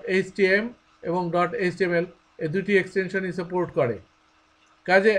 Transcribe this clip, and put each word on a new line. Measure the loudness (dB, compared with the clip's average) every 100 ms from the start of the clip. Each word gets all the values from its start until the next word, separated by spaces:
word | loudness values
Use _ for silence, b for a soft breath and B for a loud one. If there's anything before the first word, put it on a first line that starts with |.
| -2 -2
এইচটিএম | -2 2 2 2 0 -10 _ _ -6
এবং | -4 0 0
ডট | 0 -2
এইচটিএমএল | -4 -2 0 0 -2 -8 _ -8
এই | -4 -2
দুটি | 2 2
এক্সটেনশনই | 2 -4 -4 -4 -4 -6
সাপোর্ট | -4 -4 -2 0
করে। | -2 -2 -12 _ _ _ _ _ _ _ 2
কাজে | 4 4